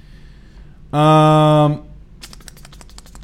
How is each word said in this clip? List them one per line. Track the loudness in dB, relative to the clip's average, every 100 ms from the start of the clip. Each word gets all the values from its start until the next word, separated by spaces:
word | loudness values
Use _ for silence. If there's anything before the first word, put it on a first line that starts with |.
| -20 -20 -20 -20 -20 -20 -20 -20 -10
Um, | -2 2 2 2 2 2 0 0 -4 -12 -20 -20 -20 -20 -20 -20 -20 -20 -20 -20 -20 -20 -20